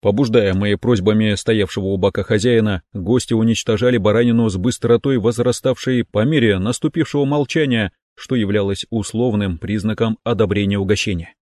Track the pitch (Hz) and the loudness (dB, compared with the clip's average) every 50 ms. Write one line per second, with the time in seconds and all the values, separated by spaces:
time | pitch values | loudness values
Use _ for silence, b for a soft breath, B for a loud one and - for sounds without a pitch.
0 | - 104 101 107 143 120 110 123 107 98 92 95 101 104 104 95 - 117 123 104 | 0 0 0 2 0 2 2 2 2 2 0 0 0 0 -2 -2 0 0 0 2
1 | 90 104 107 107 110 107 104 98 - - 113 110 101 92 - - 98 95 98 95 | 2 2 2 2 2 0 0 -2 -2 -2 0 0 0 -2 -2 -6 -4 -2 -2 0
2 | 92 101 - 98 95 - 113 107 95 123 120 113 107 107 101 87 - _ _ 104 | 0 0 0 -2 -4 0 -2 0 2 2 2 2 2 0 -2 -4 -6 _ _ -10
3 | 90 87 120 127 - - 123 110 110 113 113 - - - 110 101 117 123 123 117 | -2 0 0 0 0 0 -2 0 2 0 0 -2 -2 -2 -2 0 2 0 0 2
4 | 92 107 104 113 120 123 113 117 117 110 92 92 90 123 123 - - 120 120 117 | 2 2 2 4 4 4 4 2 2 2 0 0 -2 -2 -4 -2 0 2 2 2
5 | - 139 139 123 95 113 120 113 120 123 120 - - 135 127 - - - 127 123 | 2 0 -2 2 0 0 0 0 0 0 0 0 -2 -2 -2 -2 -2 -2 -2 -2
6 | 117 _ _ 107 107 131 160 151 117 110 101 95 92 110 123 - - 156 - 165 | -2 _ _ 0 0 2 2 2 4 4 2 2 0 -4 -4 -2 -4 -4 -2 -2
7 | 156 - - 143 143 135 143 147 143 - - 160 156 139 123 113 107 92 _ _ | -4 -2 0 -2 -2 0 0 -2 -2 0 0 -2 0 0 0 0 -2 -2 _ _
8 | _ _ _ _ - - 135 123 107 98 101 104 101 98 101 - - _ - 113 | _ _ _ _ -8 -4 -2 -2 0 0 0 0 0 0 -2 -6 -6 _ -4 -4
9 | 101 - - 110 120 127 107 104 104 98 87 82 - - 104 107 92 107 110 - | -4 -4 -2 -2 0 0 0 0 -2 -2 -4 -6 -6 -4 -4 -2 -2 -4 -2 -2
10 | 113 113 110 - _ 113 120 95 110 95 101 104 104 98 101 101 98 95 104 101 | -2 -2 -2 -4 _ -6 0 0 0 0 2 0 0 0 0 -2 0 0 0 0
11 | - - 98 85 82 - _ _ _ | 0 -4 -4 -6 -6 -10 _ _ _